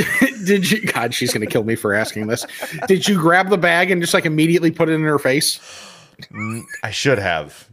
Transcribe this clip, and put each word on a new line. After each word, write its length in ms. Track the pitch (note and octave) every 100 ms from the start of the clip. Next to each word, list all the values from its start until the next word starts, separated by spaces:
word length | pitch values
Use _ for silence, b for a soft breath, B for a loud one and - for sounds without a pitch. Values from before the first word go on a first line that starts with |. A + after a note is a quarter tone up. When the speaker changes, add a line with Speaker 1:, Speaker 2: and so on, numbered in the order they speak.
| - -
Speaker 1:
<laughs> 240 | C4+ B3 F#3
did 240 | G3+ E3+
you, 160 | G#3+ -
God, 280 | C3 A#2
she's 200 | A#2+ B2
gonna 140 | A#2 G#2+
kill 160 | B2+
me 120 | G#2+ A2
for 180 | G#2+
asking 340 | G2+ A2 G#2+ G#2+
this. 180 | A#2+ - B B D#3+ -
Did 200 | F#3+ -
you 120 | G3
grab 300 | D#3+ F3 F#3+
the 80 | G3+
bag 320 | E3+ E3+ F#3
and 100 | F#3
just, 120 | E3+
like, 120 | F#3+ E3+
immediately 440 | D#3 D#3+ F3 E3+
put 180 | E3 D#3+
it 40 |
in 80 | D#3+
her 140 | D#3 D3
face? 400 | C3+ C#3 - - B B B B B B -
Speaker 2:
Mm, 320 | G#2+ G#2+ A2+ - -
I 80 | A2
should 260 | G2 C#3 B2
have. 500 | G2 D#2+ D2 - -